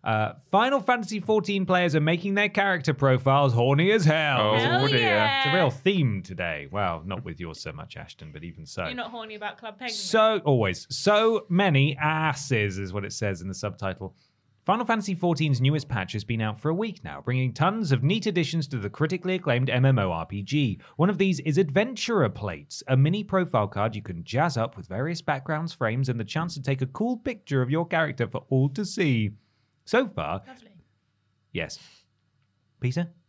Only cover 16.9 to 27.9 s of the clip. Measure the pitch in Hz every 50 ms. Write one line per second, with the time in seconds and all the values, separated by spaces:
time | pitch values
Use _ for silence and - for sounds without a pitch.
16.9 | 185 - - 76 71 - - 127 123 127 131 127 - - 151 180 208 226 214 147
17.9 | 135 123 - 147 202 226 - 214 185 175 160 - 160 165 143 - - 120 160 -
18.9 | - - 175 156 185 180 - 185 185 180 180 147 120 123 131 131 127 127 127 135
19.9 | 131 113 98 92 82 82 85 - 98 101 98 - 135 151 143 110 92 - - -
20.9 | - - 160 196 208 160 196 190 180 - 139 156 143 175 196 143 135 190 220 254
21.9 | 254 - - - 233 196 135 107 - - 104 98 85 73 73 _ - - - -
22.9 | 131 131 139 156 180 214 202 - 196 190 180 170 - 117 104 101 - 101 104 110
23.9 | 107 107 - - 90 82 85 - - 127 160 175 131 120 113 - - 98 - -
24.9 | 92 107 131 160 170 165 - - 147 135 135 - 156 151 165 165 - - 127 110
25.9 | 113 127 135 127 120 117 110 104 - 160 165 175 165 147 127 - 135 135 131 131
26.9 | - - 214 240 254 226 - 269 240 214 _ - 143 131 127 123 143 165 170 165